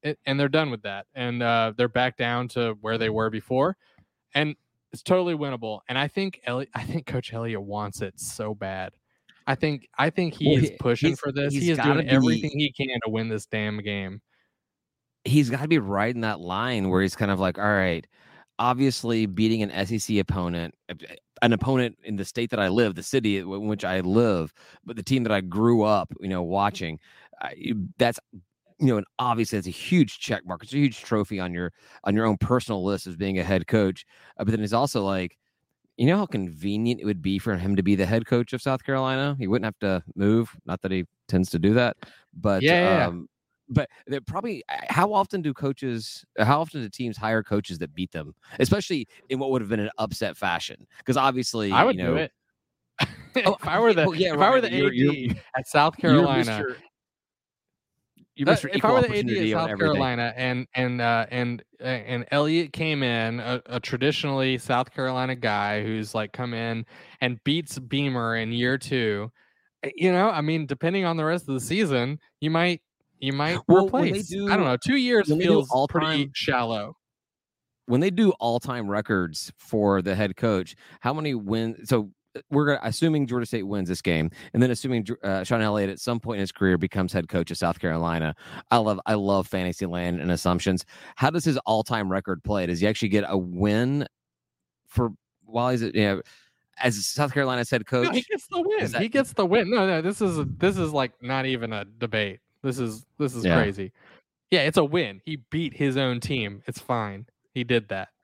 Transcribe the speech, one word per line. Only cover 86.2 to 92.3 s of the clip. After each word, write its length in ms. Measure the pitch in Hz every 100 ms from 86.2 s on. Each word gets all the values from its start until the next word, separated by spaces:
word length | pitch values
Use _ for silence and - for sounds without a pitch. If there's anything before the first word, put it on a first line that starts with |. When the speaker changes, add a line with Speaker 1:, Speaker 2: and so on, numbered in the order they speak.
| 107 107
Speaker 2:
in 40 |
his 100 | 95
career 260 | - 98 87
becomes 340 | 90 101 90
head 160 | 95 82
coach 220 | 90 85
of 80 | 82
South 220 | 85 85
Carolina. 560 | 90 80 85 82 78 78 - - -
I 80 | 120
love, 220 | 107 95 -
I 80 | 107
love 320 | 98 98 92
fantasy 400 | 95 90 85 92
land 320 | 87 87 87
and 100 | 80
assumptions. 560 | 85 90 87 98 92 - - - -
How 160 | 135
does 120 | 165 160
his 120 | 131 -
all-time 460 | 110 110 120 95
record 320 | 95 95